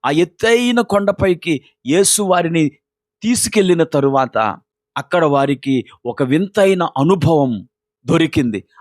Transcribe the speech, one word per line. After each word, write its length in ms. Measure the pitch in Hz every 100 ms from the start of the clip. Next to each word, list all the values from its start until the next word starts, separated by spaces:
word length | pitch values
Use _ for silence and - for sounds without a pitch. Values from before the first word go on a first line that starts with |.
| 135
ఆ 60 |
ఎత్తైన 680 | 151 170 _ 220 233 240 240
కొండపైకి 800 | 233 202 202 196 196 175 - 147 _ _ 123
యేసు 340 | 165 196 -
వారిని 500 | 196 180 170 165 151 _ _ _ _ _
తీసుకెళ్లిన 640 | 220 247 - 214 185 170
తరువాత 540 | 160 147 139 135 127 - 110 78 _ _ _ -
అక్కడ 280 | - 175 160
వారికి 600 | 143 139 131 135 131 - - 120
ఒక 180 | 117
వింతైన 600 | 135 147 196 - 196 190
అనుభవం 880 | 170 135 147 190 151 160 135 110 - _ _ _ 120
దొరికింది. 580 | 170 160 160 123 104 - _